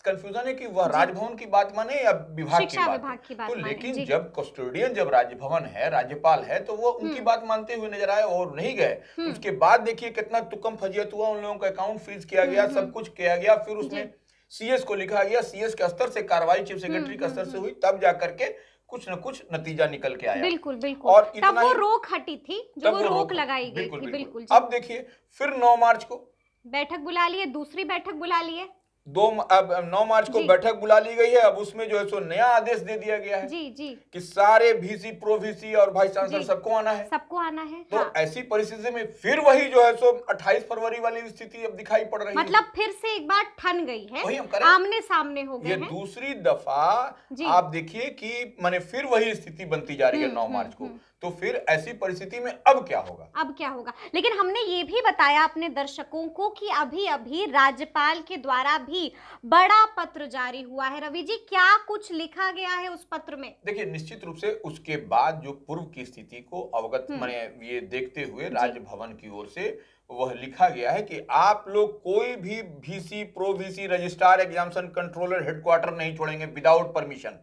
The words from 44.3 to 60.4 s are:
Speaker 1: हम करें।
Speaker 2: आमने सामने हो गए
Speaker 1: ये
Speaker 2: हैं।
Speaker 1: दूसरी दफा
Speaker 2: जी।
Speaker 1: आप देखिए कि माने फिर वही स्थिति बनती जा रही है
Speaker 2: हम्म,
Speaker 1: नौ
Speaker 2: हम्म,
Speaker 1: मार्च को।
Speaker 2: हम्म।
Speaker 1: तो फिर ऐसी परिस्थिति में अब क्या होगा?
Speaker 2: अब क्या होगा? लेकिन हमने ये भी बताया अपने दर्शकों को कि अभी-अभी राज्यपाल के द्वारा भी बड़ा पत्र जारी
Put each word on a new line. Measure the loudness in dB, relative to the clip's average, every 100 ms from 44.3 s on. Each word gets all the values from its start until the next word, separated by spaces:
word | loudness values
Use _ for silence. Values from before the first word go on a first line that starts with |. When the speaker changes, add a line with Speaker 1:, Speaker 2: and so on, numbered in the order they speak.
| -6
Speaker 1:
हम | -4
करें। | 4 6
Speaker 2:
आमने | 6 4 -2
सामने | 0 -2 0 -6
हो | -8 -6
गए | -4
Speaker 1:
ये | -4
Speaker 2:
हैं। | -4
Speaker 1:
दूसरी | -8 -10 -8 -8
दफा | 0 0 2 0 2 4 2 0 -8 -16
Speaker 2:
जी। | -6
Speaker 1:
आप | 4 4
देखिए | 4 -6 -8 -8 -8
कि | -8 -10 -8 -10 -4
माने | -2 -2
फिर | -6 -6
वही | 0 2 2
स्थिति | -4 -10 -12
बनती | -6 -6 -4 2
जा | 2
रही | 2
है | -2
Speaker 2:
हम्म, | -2
Speaker 1:
नौ |
Speaker 2:
हम्म, | -2
Speaker 1:
मार्च | -4 -6
को। | -10
Speaker 2:
हम्म। | -14 -16 _ -12
Speaker 1:
तो | -10
फिर | -6 -4 -2 0
ऐसी | 0 0
परिस्थिति | -8 -6 -6 -10 -8
में | -8 4 6
अब | 6 2
क्या | -4
होगा? | -6 -14 -10 -6
Speaker 2:
अब | -6 -6
क्या | -8
होगा? | -8 -12 -14 -6
लेकिन | 0 0
हमने | 2 0 0
ये | -2 -4
भी | -2 2 2
बताया | 4 4 6
अपने | 4 0 -6
दर्शकों | -4 -6 -8 -10 -8 -8
को | -4 -6
कि | -4 -4
अभी-अभी | -2 -2 -2 -2 -2 -4 -6 0
राज्यपाल | 4 4 2 -4 0 0 0
के | -6 -8
द्वारा | -2 0 2 0
भी | -2 -6 -6 -10 -20 -10
बड़ा | 4 6 8 8 6
पत्र | 2 -8 -8 -10
जारी | -6